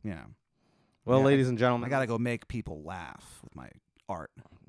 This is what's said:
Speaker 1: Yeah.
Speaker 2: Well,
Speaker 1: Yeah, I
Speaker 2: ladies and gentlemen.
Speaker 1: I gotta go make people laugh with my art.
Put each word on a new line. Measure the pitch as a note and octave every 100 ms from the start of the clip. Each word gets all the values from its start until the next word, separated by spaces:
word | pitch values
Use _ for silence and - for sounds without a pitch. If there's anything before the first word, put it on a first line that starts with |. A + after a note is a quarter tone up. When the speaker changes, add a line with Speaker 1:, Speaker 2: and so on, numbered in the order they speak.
Speaker 1:
Yeah. | G#2+ D#2+ G#1+ - _ _ _ _ _ _ A#2
Speaker 2:
Well, | C3
Speaker 1:
Yeah, |
I | C3+
Speaker 2:
ladies | C#3 B2+
and | A#2
gentlemen. | B2 A#2+ B2+
Speaker 1:
I |
gotta | C#3 A#2+
go | A2+
make | A#2+ A#2 -
people | A2+ - D#2
laugh | D#2 F#2 D2 - - -
with | - -
my | B1 - _ _ -
art. | F2 D2+ - - -